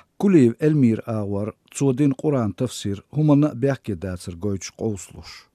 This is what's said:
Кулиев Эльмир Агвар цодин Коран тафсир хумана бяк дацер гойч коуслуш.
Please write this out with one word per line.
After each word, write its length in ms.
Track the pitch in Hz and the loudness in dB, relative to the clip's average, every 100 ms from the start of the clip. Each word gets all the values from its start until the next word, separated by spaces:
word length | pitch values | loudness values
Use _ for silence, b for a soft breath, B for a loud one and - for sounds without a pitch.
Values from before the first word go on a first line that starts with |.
| - _ | -16 _
Кулиев 380 | 202 180 120 120 | 4 6 6 4
Эльмир 440 | 156 151 123 110 - | 0 4 4 2 -2
Агвар 480 | 110 101 101 107 - _ | -6 -4 -6 -6 -10 _
цодин 420 | - 139 127 147 | -2 -2 2 0
Коран 400 | 135 156 139 107 | 0 -2 0 -2
тафсир 500 | - 123 - 104 98 - | -2 -6 -6 -8 -8 -6
хумана 400 | 147 151 143 151 | -2 2 4 2
бяк 280 | 120 135 131 - | 0 -2 -2 -6
дацер 500 | 90 95 90 - 85 | -8 -8 -8 -10 -8
гойч 340 | 101 98 - | -6 -6 -8
коуслуш. 800 | - 110 98 - - - - _ | -8 -6 -6 -12 -20 -20 -20 _